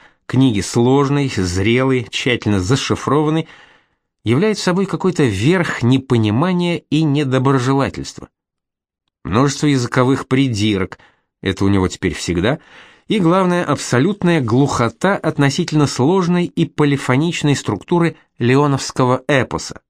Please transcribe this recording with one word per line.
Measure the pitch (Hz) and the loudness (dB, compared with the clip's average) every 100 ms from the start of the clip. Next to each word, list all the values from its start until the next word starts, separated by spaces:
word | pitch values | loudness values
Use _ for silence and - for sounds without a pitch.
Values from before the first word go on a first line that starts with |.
| - _ - | -20 _ -4
книги | 123 135 101 | 2 2 2
сложной, | 87 120 120 139 139 143 139 | -2 0 2 4 2 0 -2
зрелой, | 110 92 90 101 123 131 131 117 | -2 -2 0 2 2 2 0 -2
тщательно | - 135 117 107 101 | -6 -2 -2 0 0
зашифрованной, | 92 135 - 104 - 143 151 160 160 - - _ _ _ _ _ | 0 -2 0 -4 0 0 0 -2 -4 -12 -20 _ _ _ _ _
является | 107 123 214 208 | 0 2 2 0
собой | - 180 196 | -2 -2 -2
какой-то | 160 190 - | -2 -2 0
верх | 135 95 120 185 165 - | 0 2 0 2 0 -2
непонимания | 120 131 131 120 107 110 175 180 175 170 - | 2 2 2 0 2 0 0 0 -2 -4 -2
и | 147 | 0
недоброжелательства. | 156 139 139 131 131 139 123 135 120 78 67 - - _ _ _ _ _ _ _ _ _ - | 0 0 0 0 2 0 0 0 -2 -4 -12 -14 -20 _ _ _ _ _ _ _ _ _ -2
Множество | 98 143 139 151 | 0 0 0 0
языковых | 135 120 - 127 135 - | 0 0 0 0 0 -2
придирок, | 131 135 104 107 98 92 - _ _ _ _ | 0 0 0 0 0 -4 -8 _ _ _ _
это | 95 95 98 | -6 0 2
у | |
него | 98 92 | 2 0
теперь | - 90 - | -2 -6 -4
всегда, | - 85 101 151 _ - - _ - | -4 -2 0 -2 _ -20 -20 _ -4
и, | 214 | 0
главное, | 165 185 185 175 | 2 2 2 0
абсолютная | 170 139 - 123 160 202 175 165 | -2 -4 0 0 0 0 0 0
глухота | 120 120 139 - 117 - 185 202 | 2 2 2 0 -2 0 -2 -2
относительно | 160 151 139 139 170 151 143 | -4 0 0 0 -2 0 0
сложной | - 127 190 175 175 175 | 0 0 2 2 0 0
и | - 165 | -2 -4
полифоничной | - 147 139 - 127 165 - 147 139 | 0 0 0 0 0 0 0 0 0
структуры | - 98 - 175 165 - _ - | -2 -6 -2 0 0 -2 _ -4
леоновского | 120 131 147 135 - - 127 127 - | 2 4 2 0 -4 0 2 0 0
эпоса. | 143 113 80 - - | 0 0 -6 -10 -16